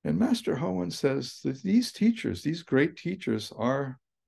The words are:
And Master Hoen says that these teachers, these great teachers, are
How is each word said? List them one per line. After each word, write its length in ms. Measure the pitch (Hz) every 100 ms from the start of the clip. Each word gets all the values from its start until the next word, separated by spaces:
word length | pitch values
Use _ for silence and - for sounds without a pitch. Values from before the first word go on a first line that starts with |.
And 160 | - 117
Master 380 | 262 240 - 139
Hoen 340 | 175 185 170
says 480 | 156 139 135 131 -
that 200 | 135 135
these 280 | 190 220 247
teachers, 520 | - 220 226 113 98
these 180 | 147 165
great 360 | - 135 165 -
teachers, 540 | 170 185 131 110 107
are 480 | - 117 135 135 131 _ _